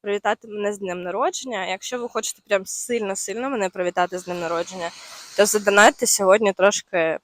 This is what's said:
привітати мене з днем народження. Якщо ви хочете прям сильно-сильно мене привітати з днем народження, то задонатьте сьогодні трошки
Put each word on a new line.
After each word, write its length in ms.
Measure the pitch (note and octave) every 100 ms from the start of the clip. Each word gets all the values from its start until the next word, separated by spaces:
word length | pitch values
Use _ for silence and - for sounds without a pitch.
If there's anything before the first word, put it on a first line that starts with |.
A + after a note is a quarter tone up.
привітати 460 | G#3 G3+ G#3 A3 A3+
мене 260 | G#3 G3+
з 40 | G3+
днем 260 | G3 F3+
народження. 600 | F3+ G3 D4+ F#4 C4 G#3+ F#3
Якщо 340 | F#3 - B3
ви 100 | A#3+
хочете 320 | A3+ G#3+ - _
прям 180 | G3+ F#3+
сильно-сильно 840 | - - A#3 G3+ G3 - A3 C4
мене 200 | B3+ F#3+
привітати 500 | F#3+ F3+ F3+ F3+ F#3
з 60 | F3+
днем 140 | F3
народження, 520 | E3 E3 F3 F#3 E3+ - - - - -
то 80 | G3+
задонатьте 640 | G#3 G3+ G3+ A3 C#4+ A#3
сьогодні 460 | - G3 G3+ G#3
трошки 680 | F#3+ F#3+ - - F3+ D#3+ D#3